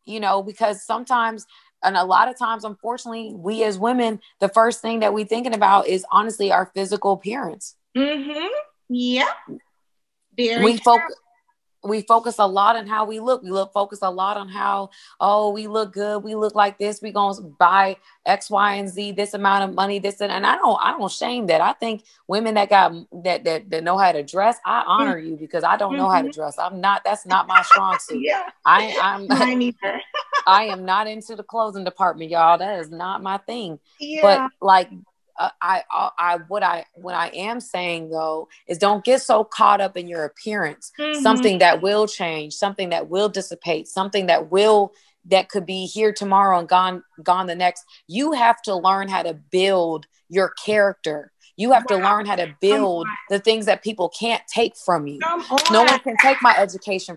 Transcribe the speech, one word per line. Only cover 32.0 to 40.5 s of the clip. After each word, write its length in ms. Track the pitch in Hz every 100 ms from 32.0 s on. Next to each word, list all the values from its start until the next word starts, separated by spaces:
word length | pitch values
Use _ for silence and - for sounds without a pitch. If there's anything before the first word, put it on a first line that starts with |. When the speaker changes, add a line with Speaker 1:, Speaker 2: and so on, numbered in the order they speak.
| 185 160 160
Speaker 1:
y'all. 260 | 170 165 170
That 220 | 190 196
is 100 | 156
not 320 | 165 180 196
my 140 | 190 196
thing. 420 | - 240 196 151 _ -
Speaker 2:
Yeah. 220 | 294 311
Speaker 1:
But, 300 | 302 269 262 -
like, 280 | 196 190 180 185 185 _ _ -
uh, 100 | 175 -
I, 220 | 175 185 -
I, 180 | 170 196 -
I, 200 | 175 175 160
what 160 | 202
I, 220 | 190 170 - _
what 180 | 180
I 140 | 175 170
am 320 | - 196 240
saying 500 | - 180 180 165 160
though 400 | 160 160 156 160 _ -
is 120 | 170
don't 260 | 196 208 233
get 160 | 262
so 220 | - 220
caught 360 | 214 - 208 202
up 140 | 190 190
in 120 | 175
your 160 | 170 151
appearance. 680 | - 214